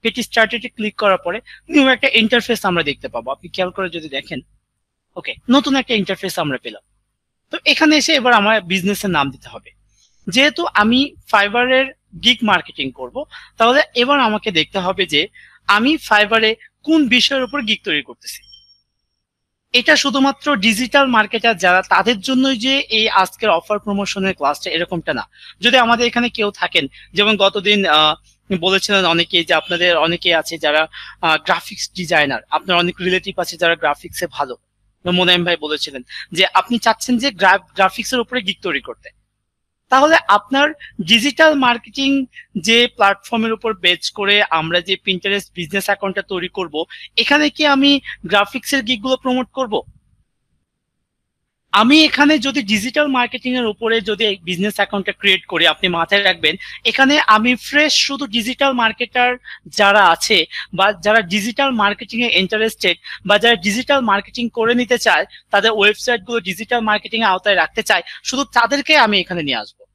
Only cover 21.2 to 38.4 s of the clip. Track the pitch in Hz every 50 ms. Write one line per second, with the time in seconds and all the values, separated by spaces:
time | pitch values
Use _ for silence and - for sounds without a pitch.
21.2 | 208 202 - 226 - 233 226 170 - 180 180 185 190 - 190 175 196 226 247 202
22.2 | 185 - 262 254 262 269 269 220 214 262 269 277 - - 220 220 220 220 - 190
23.2 | 185 185 - - - 214 180 165 - - 208 202 - 208 202 196 202 190 - 202
24.2 | 190 190 180 _ 143 135 147 - - 190 156 160 175 - 190 170 156 - 151 120
25.2 | - _ _ _ - - - _ 180 240 247 262 240 226 233 226 240 240 - 240
26.2 | 240 240 - - 214 208 202 - - 170 - 175 143 139 _ - - _ _ -
27.2 | 208 208 220 185 196 196 196 208 180 208 208 208 196 170 151 151 156 156 156 -
28.2 | _ _ _ _ _ _ 196 175 165 190 190 190 - - 208 196 185 170 170 170
29.2 | 170 - - 175 165 160 175 160 156 - 175 170 175 180 175 160 151 165 170 175
30.2 | - 175 170 160 156 - 165 160 - 151 147 156 156 160 - - - - - _
31.2 | - 165 160 156 156 - 185 160 - - 208 - - - _ 180 180 151 175 156
32.2 | 147 139 135 110 - _ 147 156 - - 180 175 175 175 175 - 185 185 180 185
33.2 | 180 196 185 - 175 - - 160 175 165 170 156 165 151 147 - - 170 - -
34.2 | 180 160 - - 147 131 123 - _ _ _ _ _ _ _ _ _ 180 180 180
35.2 | 180 175 180 180 175 175 175 165 151 151 151 147 - 151 139 131 123 _ - -
36.2 | - _ - 160 190 180 - 185 185 - 240 233 - 233 220 - - - 247 233
37.2 | 220 285 214 175 196 190 185 196 - _ _ - 196 185 - - 226 - 254 254
38.2 | 233 _ 247 254